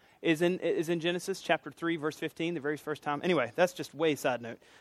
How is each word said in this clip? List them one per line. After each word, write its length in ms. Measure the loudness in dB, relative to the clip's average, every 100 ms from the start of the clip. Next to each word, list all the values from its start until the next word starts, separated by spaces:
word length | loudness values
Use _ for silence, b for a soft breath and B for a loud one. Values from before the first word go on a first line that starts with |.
| b b
is 180 | 0 4
in, 200 | 2 2
is 280 | 0 0 0
in 120 | 0
Genesis 400 | 0 -2 -4 -2
chapter 320 | 0 0 0
three, 240 | -6 -4 -2
verse 180 | -4
fifteen, 400 | -4 -6 -4 -4
the 60 | -2
very 160 | -4 -4
first 260 | -6 -6
time. 200 | -4 -2
Anyway, 260 | 2 2 2 4
that's 160 | 2
just 200 | 2 -8
way 220 | 0 2
side 260 | 2 0 -2
note. 200 | -6 -12 b b